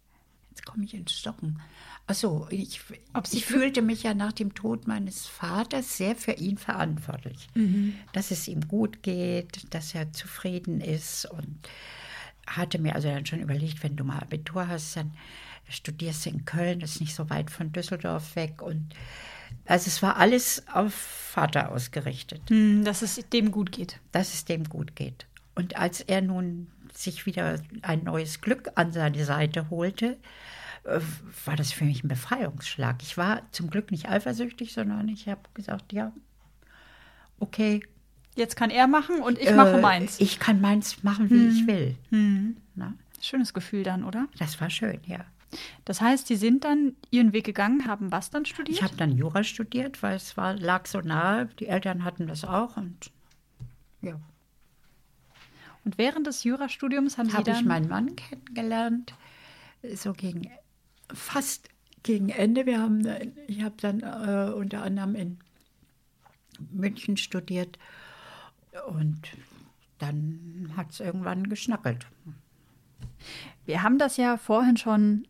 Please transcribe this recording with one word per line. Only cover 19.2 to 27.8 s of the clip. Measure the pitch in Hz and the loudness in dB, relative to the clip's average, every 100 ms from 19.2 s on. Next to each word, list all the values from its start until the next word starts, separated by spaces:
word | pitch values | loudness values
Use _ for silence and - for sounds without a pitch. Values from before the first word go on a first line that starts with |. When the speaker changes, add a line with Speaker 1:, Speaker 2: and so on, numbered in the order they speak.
| - - - - - | -16 -16 -16 -14 2
Speaker 1:
also | 180 180 | 2 4
es | - | 2
war | 196 - | 2 6
alles | 196 247 - - - | 8 8 2 -2 -2
auf | - 208 | 0 0
Vater | - - - - - 151 147 - | -2 -10 -12 -6 0 2 2 0
ausgerichtet. | 123 123 151 139 127 - 156 - | -4 -4 -6 -6 -8 -10 -14 4
Speaker 2:
Hm, | 220 214 208 | 6 8 6
dass | 208 202 | 4 0
es | 220 - - | -2 -4 0
dem | 240 214 | 2 2
gut | 208 185 | 2 -2
geht. | - 180 - - | -4 -10 -10 -4
Speaker 1:
Dass | 175 190 | -2 0
es | - - | -4 -4
dem | 160 | -4
gut | 156 156 151 - | -2 -6 -8 -6
geht. | 131 127 - - _ | -8 -8 -18 -20 _
Und | - 180 - | -4 -4 -2
als | 175 175 | -2 -2
er | - 190 | -2 0
nun | 190 185 180 175 170 - - | 2 0 -4 -6 -10 -18 -20
sich | - 190 - | -10 -8 -6
wieder | 196 175 165 156 156 - | -6 -2 -2 -2 -8 -8